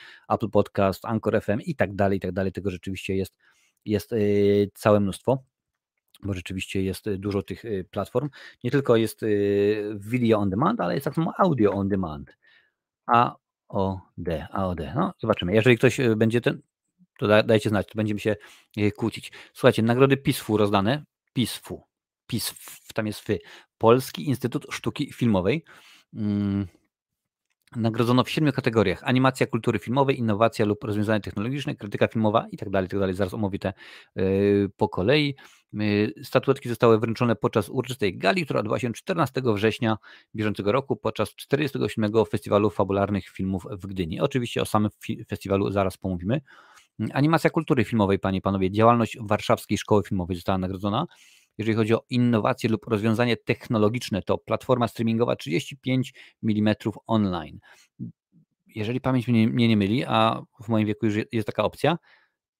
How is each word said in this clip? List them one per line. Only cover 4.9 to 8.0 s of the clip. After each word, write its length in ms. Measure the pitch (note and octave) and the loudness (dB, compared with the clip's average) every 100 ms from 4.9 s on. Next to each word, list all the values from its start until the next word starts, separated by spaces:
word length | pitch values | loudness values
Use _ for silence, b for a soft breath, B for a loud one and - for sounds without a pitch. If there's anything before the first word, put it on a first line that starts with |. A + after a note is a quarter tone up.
| G#2 | 4
mnóstwo, 440 | G2+ - - C3+ - _ _ _ _ _ _ - | 2 -2 -2 -2 -4 _ _ _ _ _ _ -12
bo 100 | G2 | -8
rzeczywiście 500 | F#2 - F#2+ - G2 | -6 -6 -10 -6 -4
jest, 240 | F#2+ F#2 A2 | -4 -4 -6
y, 100 | F#2+ | -6
dużo 240 | G2+ G2 | -2 -4
tych, 240 | - F#2 A#2 | -4 -8 -8
y, 200 | G2 F2 | -8 -6
platform. 380 | G#2 | -8